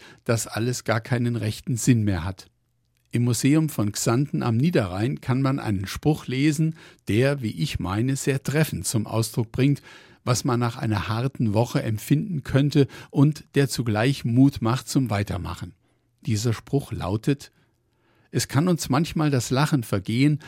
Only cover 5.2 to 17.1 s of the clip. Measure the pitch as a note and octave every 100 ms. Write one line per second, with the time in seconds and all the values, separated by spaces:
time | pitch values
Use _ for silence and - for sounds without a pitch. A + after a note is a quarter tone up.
5.2 | - C3 C3+ C#3 A2 F#2+ F#2+ - D3 D3+
6.2 | - C3 D3+ D3 D#3+ D#3 - - - G#2
7.2 | C3+ C#3 A2 - D#3 - F2 G2+ C3 C3+
8.2 | - C3 - D3 D#3 F2 F#2 A#2 G#2 A2
9.2 | A2 - A2+ - C#3 C#3+ - - - -
10.2 | - A#2+ C#3+ A#2+ A#2+ A#2+ A#2 G2+ E2+ A2
11.2 | C3+ - A2 G#2 A#2+ C#3+ A#2 G#2+ - C#3+
12.2 | F3+ D#3 - C3 C#3+ D3+ C3+ - - -
13.2 | C#3+ D3 - C#3 C#3 - A#2 G#2 B2+ C3+
14.2 | A#2+ A#2+ C#3 - A2+ B2+ - C#3+ A#2+ G2+
15.2 | G2+ F#2+ E2+ E2 F2+ _ _ _ _ _
16.2 | - G#2 A#2+ A2 - C#3 - A#2 F2